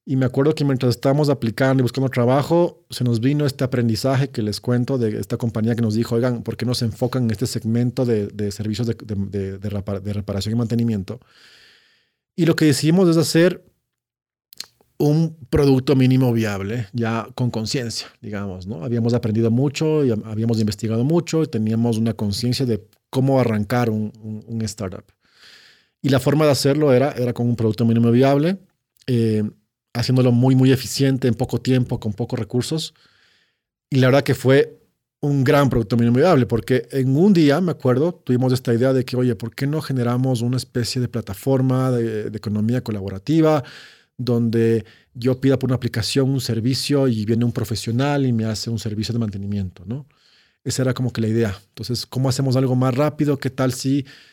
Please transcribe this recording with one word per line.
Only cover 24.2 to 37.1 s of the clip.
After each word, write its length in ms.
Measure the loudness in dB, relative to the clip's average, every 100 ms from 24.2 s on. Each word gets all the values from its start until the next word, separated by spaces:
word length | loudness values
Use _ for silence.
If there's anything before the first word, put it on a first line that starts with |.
un, 240 | -12 -12 -10
un 160 | -8
startup. 440 | -6 -6 -10 -10 -16 _ _ _ -20 -20 -20 _ _ _
Y 60 | 0
la 100 | 2
forma 260 | 2 2 4
de 60 |
hacerlo 420 | 2 2 2 4
era, 180 | 4 2
era 200 | 0 -4
con 140 | -2 -2
un 80 | 0
producto 300 | 0 2 2
mínimo 260 | 4 4
viable, 480 | 6 4 4 2 -2 _ _ _ _ -4
eh, 360 | 0 0 0 -2 -6 _ _ _
haciéndolo 400 | -6 0 2 4
muy, 220 | 4 4 4
muy 180 | 4
eficiente, 560 | 2 0 -2 0 0 0
en 60 | -2
poco 260 | -2 -4
tiempo, 400 | 0 0 0 -4
con 100 | -6
pocos 260 | -6 -6 -6
recursos. 560 | -4 -4 -2 -4 -8 -14 _ _ _ _ _ _ _ _ _
Y 80 | 2
la 80 | 4
verdad 160 | 4
que 120 | 2 0
fue 420 | 4 4 4 -2 _ _ _ _
un 240 | -2 0 2
gran 240 | 4 4
producto 260 | 2 0 2
mínimo 220 | 2 4
viable, 280 | 4 4 2
porque 400 | 0 0 -2 0
en 240 | -2 0